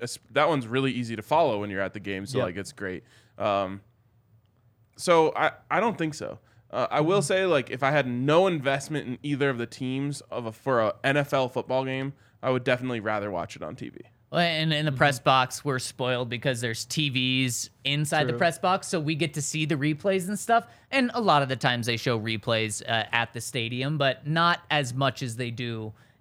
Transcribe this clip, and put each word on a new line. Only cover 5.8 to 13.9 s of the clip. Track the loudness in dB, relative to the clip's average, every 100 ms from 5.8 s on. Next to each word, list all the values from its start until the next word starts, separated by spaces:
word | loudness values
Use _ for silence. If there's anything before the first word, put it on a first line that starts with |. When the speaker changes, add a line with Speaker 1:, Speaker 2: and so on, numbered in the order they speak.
| 0 0
Speaker 1:
think | -4
so. | -4 -8 -10 _ _ _
Uh, | -4 0
I | 2
will | 4 2
Speaker 2:
Mm-hmm. | 2
Speaker 1:
say, | 2 4
like, | 2 0
if | -2
I | 2
had | 2 2
no | 0 4 6 6
investment | 2 0 -2 -2 -6 -6
in | -8
either | -4 0 0
of | 0
the | -4
teams | -6 -4 -2 -4 -6 -8
of | -8 -8
a, |
for | -6 0 2
a | 2 0
N | 0 0
F | 2
L | 0 0
football | -2 -2 -2 -2
game, | -4 -6 -8 _ _
I | -2
would | 0
definitely | 2 0 0 -4
rather | -2 -2 -2
watch | -4 -6 -8
it |
on | -10 -10
T |
V. | -12